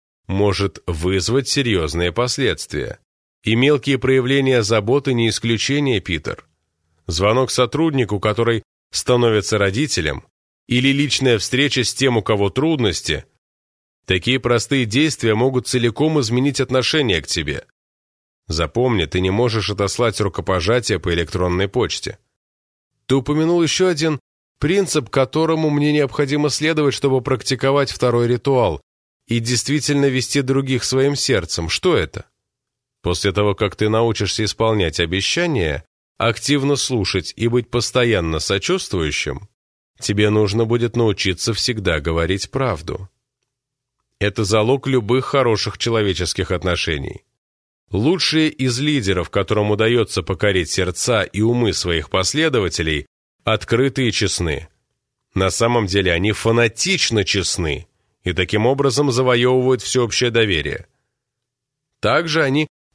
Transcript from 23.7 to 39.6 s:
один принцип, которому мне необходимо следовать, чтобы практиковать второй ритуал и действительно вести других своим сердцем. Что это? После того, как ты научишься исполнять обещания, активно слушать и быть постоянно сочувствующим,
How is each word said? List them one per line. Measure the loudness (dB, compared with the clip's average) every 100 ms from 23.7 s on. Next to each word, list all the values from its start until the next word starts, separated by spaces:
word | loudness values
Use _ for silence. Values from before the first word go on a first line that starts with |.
| 2 0
один | 0 -2 -4 _ _ _ -6
принцип, | 0 0 0 -2 -2
которому | 0 0 0 0 2 2
мне | 2 2
необходимо | 2 0 0 -2 0 0
следовать, | 0 -2 2 0 2
чтобы | 0 0
практиковать | 0 -2 -2 -2 2 2 0
второй | 0 2 2 2
ритуал | 0 0 2 2 -2 _ _ _ _ -4
и | -2
действительно | 0 -2 0 -2 0 2 2
вести | 2 0 0
других | 0 0 0 -2
своим | 0 2 2 0
сердцем. | 0 0 0 -4 -4
Что | -2 2 2
это? | 0 -6 -16 _ _ _ _ _ _ _ -4
После | -2 0
того, | 2 2
как | 2 -2 0
ты | 0
научишься | 2 2 2 -2 -2
исполнять | -2 0 2 2 0 0
обещания, | -2 -2 -2 0 0 0 0 -2 -8 _ _ -4
активно | -2 -2 0 0 0 0
слушать | 0 -2 -2 -2 -4 -4
и | 0
быть | 0 -2
постоянно | -4 -2 0 2 2 0 -2
сочувствующим, | -2 -2 -2 -4 -2 -2 -2 -4 -6 -8 -12 _